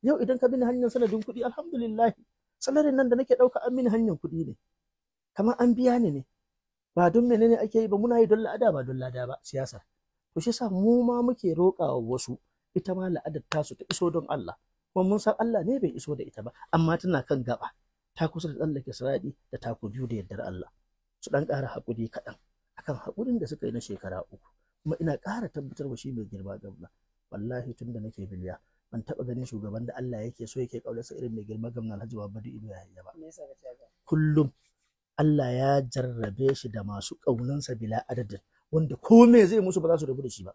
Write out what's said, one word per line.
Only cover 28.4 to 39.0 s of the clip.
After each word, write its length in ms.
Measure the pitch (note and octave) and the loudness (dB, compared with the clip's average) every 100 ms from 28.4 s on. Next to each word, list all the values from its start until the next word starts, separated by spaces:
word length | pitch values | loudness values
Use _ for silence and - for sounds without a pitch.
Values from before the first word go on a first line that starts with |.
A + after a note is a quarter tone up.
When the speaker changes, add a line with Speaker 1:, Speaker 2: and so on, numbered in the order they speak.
| F#2 F2 _ _ _ | -12 -12 _ _ _
Speaker 1:
ban 120 | A2+ | -12
taɓa 160 | G#2+ C3 B2 | -10 -10 -8
ganin 180 | A#2+ | -8
shugaban 400 | B2 A2 G#2 G#2+ | -8 -10 -8 -8
da 80 | A#2+ - | -8 -8
Allah 240 | B2+ A2+ | -8 -6
yake 240 | A2+ - A#2 | -8 -10 -12
so 120 | C3+ | -8
yake 200 | B2 A#2 | -8 -8
ƙaunarsa 320 | - A#2 A#2 - | -10 -10 -12 -10
irin 140 | B2 A2 | -8 -8
mai 80 | |
girma 240 | G#2 A2 A2+ | -10 -10 -8
gwamna 300 | A#2 A2 G#2 | -8 -8 -10
Alhaji 160 | A#2 A2+ | -10 -10
Muhammadu 320 | G#2 G#2+ A2+ | -10 -12 -14
Inuwa 240 | A2 G#2+ | -14 -16
Yahaya 320 | F#2+ F#2+ F#2 | -16 -20 -20
ba. 80 | F#2 E3 | -20 -20
Speaker 2:
Me 60 | D#3+ | -20
yasa 160 | - | -18
ka 80 | C#3+ C3+ | -20 -18
ce 80 | C3 | -18
haka? 160 | B2 _ _ - | -20 _ _ -2
Speaker 1:
Kullum 400 | D#3 D#3 D3+ C#3+ _ _ _ _ _ _ - | 0 4 4 2 _ _ _ _ _ _ 0
Allah 300 | D3+ D3 B2+ | 2 4 2
ya 280 | B2 C3+ C#3 | 0 2 2
jarrabe 720 | C3 C3 B2+ A#2+ G#2 G2 C3+ C3+ | 0 -4 -4 -4 -6 0 0 0
shi 120 | A#2+ | -4
da 140 | G#2+ | -8
masu 320 | G2+ G2+ - - | -8 -8 -10 -6
ƙaunansa 480 | - A#2 B2 C#3+ C3+ A#2+ | -2 0 -2 -4 -6 -8
bila 280 | A2 A2 - | -4 -6 -4
adadin, 320 | B2 G#2+ G#2 _ _ _ | -8 -8 -12 _ _ _
wanda 260 | D#3+ D#3 | -2 0
ko 280 | - | -4